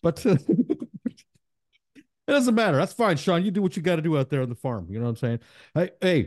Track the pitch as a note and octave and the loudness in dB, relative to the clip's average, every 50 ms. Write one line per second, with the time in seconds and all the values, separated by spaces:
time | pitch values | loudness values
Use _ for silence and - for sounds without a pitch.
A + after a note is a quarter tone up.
0 | - E3 D#3+ - - A#3 F#3 - - - - E3 - - - - - - - - | 0 -2 -2 0 2 2 2 2 2 0 0 0 2 -2 -2 -6 -6 -16 -16 -12
1 | _ - - _ - _ _ _ _ _ _ _ _ _ _ _ _ _ _ - | _ -12 -12 _ -20 _ _ _ _ _ _ _ _ _ _ _ _ _ _ -20
2 | _ _ _ _ _ - C4+ C#4+ B3+ B3 A3+ A3+ A3+ G3+ D3+ C3 E3+ F#3+ - - | _ _ _ _ _ 0 0 2 2 2 2 2 2 2 2 2 0 -2 -2 0
3 | A#3 G#3 E3+ C#3 - - F3 E3+ F3+ G#3+ F3+ G#3 G3+ F#3 - G3 D3+ F3+ F3 D#3+ | 0 0 0 0 0 0 0 2 0 0 -2 0 -2 -2 -2 -2 -2 0 -2 0
4 | D#3 E3+ D#3 C#3+ C3+ - D3+ C#3 C3 B2 B2 - - C3+ A#2+ G#2 F2 E2 G2 A2 | 0 0 0 0 0 0 -2 -4 -2 -4 -6 -6 -6 -6 -6 -6 -8 -8 -6 -4
5 | A#2+ A#2+ A2+ - - A#2+ A#2 A2+ _ _ - - - _ _ - C4 - - _ | -4 -4 -4 -2 -2 -2 -2 -4 _ _ -20 -20 -20 _ _ -2 -2 -2 -4 _
6 | - F#3 F3+ D3 G2 | 0 2 2 2 0